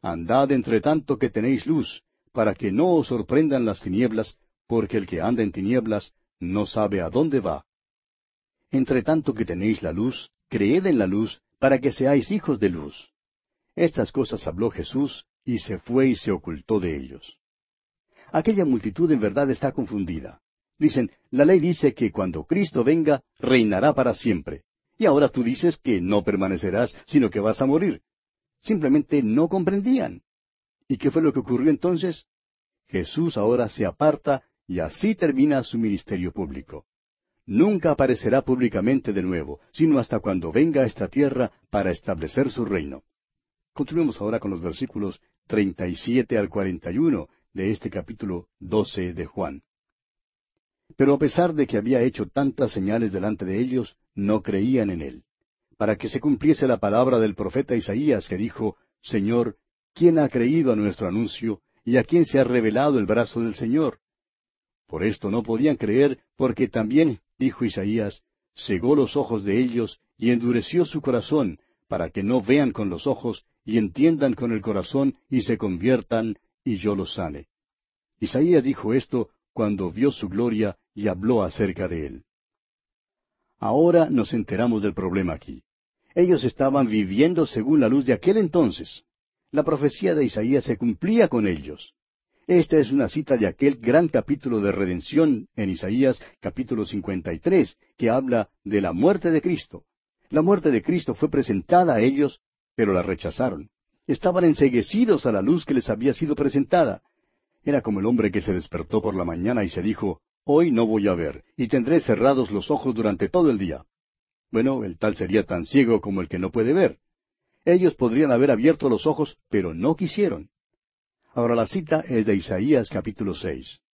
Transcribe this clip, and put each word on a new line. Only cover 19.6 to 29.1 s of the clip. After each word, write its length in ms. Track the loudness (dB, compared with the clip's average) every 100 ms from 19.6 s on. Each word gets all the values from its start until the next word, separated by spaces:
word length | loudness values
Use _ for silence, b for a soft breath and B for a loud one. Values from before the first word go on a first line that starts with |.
| -4
confundida. 680 | -4 -6 -4 -4 -6 -10 -20 _ _ _ _
Dicen, 320 | 2 2 -2 _ _
"La 160 | 4 6
ley 120 | 6
dice 360 | 4 2 0
que 180 | 2 -2
cuando 320 | 0 -4 -4
Cristo 400 | -4 -2 0 0
venga, 400 | 2 2 2 0 _ _
reinará 560 | 2 4 4 2 2
para 200 | 2 0
siempre. 500 | 0 -2 -2 -4 -14 _ _ _ _
Y 80 | 2
ahora 240 | 4 2
tú 120 | 2
dices 360 | -2 0 0 0
que 240 | -2 0
no 200 | 2 0
permanecerás, 720 | 2 -2 -2 -2 -2 -2 -4 B -2
sino 240 | 0 2
que 100 | 0
vas 200 | -2 0
a 40 | 0
morir." 360 | 2 0 -4 _ _ _ _ _ _
Simplemente 600 | -4 -2 2 2 2